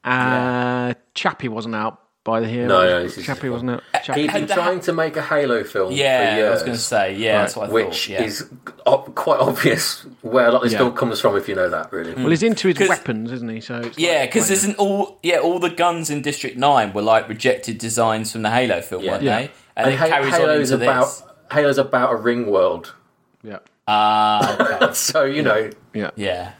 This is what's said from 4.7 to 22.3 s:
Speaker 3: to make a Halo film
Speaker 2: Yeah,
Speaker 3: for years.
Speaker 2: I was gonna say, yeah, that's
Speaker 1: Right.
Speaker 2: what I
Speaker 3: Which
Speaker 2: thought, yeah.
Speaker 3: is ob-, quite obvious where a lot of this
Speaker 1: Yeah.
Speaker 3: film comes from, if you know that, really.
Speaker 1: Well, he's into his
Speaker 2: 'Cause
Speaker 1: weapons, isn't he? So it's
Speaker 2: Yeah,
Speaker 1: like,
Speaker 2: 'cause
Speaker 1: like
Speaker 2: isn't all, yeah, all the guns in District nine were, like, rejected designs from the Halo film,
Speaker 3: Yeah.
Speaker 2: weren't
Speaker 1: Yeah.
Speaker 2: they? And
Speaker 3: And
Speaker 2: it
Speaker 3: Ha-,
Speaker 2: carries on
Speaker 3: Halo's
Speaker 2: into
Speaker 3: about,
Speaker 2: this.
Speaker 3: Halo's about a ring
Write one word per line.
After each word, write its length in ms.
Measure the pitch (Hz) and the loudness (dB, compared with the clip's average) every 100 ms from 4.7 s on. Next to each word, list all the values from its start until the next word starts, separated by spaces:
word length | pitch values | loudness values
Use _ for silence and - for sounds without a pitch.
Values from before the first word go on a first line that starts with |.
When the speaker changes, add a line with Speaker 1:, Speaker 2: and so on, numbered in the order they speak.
| 185 | -2
Speaker 3:
to 120 | 175 | -2
make 240 | 165 160 156 | -2 -2 -4
a 60 | |
Halo 420 | 135 151 139 117 | -2 0 0 -2
film 260 | 101 104 95 | -2 -2 -2
Speaker 2:
Yeah, 380 | 139 139 127 117 | 0 2 2 2
Speaker 3:
for 60 | 110 | 2
years. 120 | 107 | 2
Speaker 2:
I 20 | |
was 100 | 113 | 2
gonna 140 | - 117 | -2 -4
say, 380 | - 110 95 98 | -2 0 0 0
yeah, 220 | 110 104 | 2 2
that's 160 | 98 113 | 2 -2
Speaker 1:
Right. 60 | 104 | 0
Speaker 2:
what 20 | |
I 20 | 113 95 | 0 0
Speaker 3:
Which 200 | - 107 | -4 -4
Speaker 2:
thought, 20 | |
yeah. 140 | 95 | -4
Speaker 3:
is 260 | 110 101 - - - - - | -4 -6 -12 -16 -20 -2 2
ob-, 280 | - - - | 2 0 -4
quite 240 | - 131 | 0 2
obvious 680 | 127 - 156 - - - - - | 2 2 2 2 -2 -6 -14 -14
where 240 | 110 127 117 | 0 4 4
a 60 | |
lot 60 | 123 | 4
of 40 | |
this 100 | 120 | 2
Speaker 1:
Yeah. 60 | 107 | 2
Speaker 3:
film 140 | 123 | 0
comes 260 | 117 127 104 | 0 -4 0
from, 160 | 113 101 | 0 0
if 120 | 98 | -2
you 80 | 95 | -2
know 120 | 90 | -2
that, 240 | 80 80 | -2 -6
really. 220 | 90 82 | -8 -8
Speaker 1:
Well, 140 | 101 131 | -2 0
he's 160 | 160 | 2
into 240 | 226 214 190 | 2 2 0
his 100 | 160 | 2
Speaker 2:
'Cause 100 | 196 | 2
Speaker 1:
weapons, 440 | 170 - 110 117 | 0 -2 -6 -6
isn't 160 | 123 117 | -8 -10
he? 120 | 113 | -10
So 180 | 113 120 | -10 -10
it's 180 | 120 - | -10 -2
Speaker 2:
Yeah, 220 | 175 156 | 0 2
Speaker 1:
like, 100 | 127 | 0
Speaker 2:
'cause 200 | 233 - | 0 0
Speaker 1:
like 60 | 196 | 0
Speaker 2:
isn't 200 | 202 208 | 0 0
all, 400 | 196 196 - - | 0 0 -4 -4
yeah, 140 | 165 170 | 0 2
all 200 | 160 180 | 2 0
the 120 | 170 | -2
guns 400 | 170 175 170 156 | 0 0 0 -4
in 120 | 147 | -4
District 340 | 143 143 131 123 | -4 -6 -8 0
nine 360 | 143 135 104 | 4 4 2
were, 100 | 101 | 0
like, 260 | 110 113 104 | 2 2 2
rejected 500 | 110 127 - - 117 | -2 0 0 -4 -6
designs 520 | 113 113 113 110 110 | -4 0 2 0 -4
from 120 | 113 | -4
the 80 | 107 | 0
Halo 300 | 120 123 87 | 2 2 0
film, 200 | - 92 | -2 -6
Speaker 3:
Yeah. 80 | 95 | -2
Speaker 2:
weren't 100 | - | -2
Speaker 1:
Yeah. 120 | 139 110 | 0 0
Speaker 2:
they? 120 | 139 - _ - | -4 -14 _ 0
And 100 | 135 | 0
Speaker 3:
And 80 | |
Speaker 2:
it 20 | 135 | 2
Speaker 3:
Ha-, 80 | 160 | 2
Speaker 2:
carries 260 | 147 135 | 2 2
on 60 | 170 | 2
Speaker 3:
Halo's 300 | 156 151 131 | 4 2 2
Speaker 2:
into 140 | 135 | 2
Speaker 3:
about, 200 | 123 127 123 | 2 2 0
Speaker 2:
this. 160 | - - - _ | -2 -18 -20 _
Speaker 3:
Halo's 280 | 147 143 135 | 2 2 2
about 340 | - 127 127 | 2 2 2
a 40 | 113 | 2
ring 300 | 117 | 0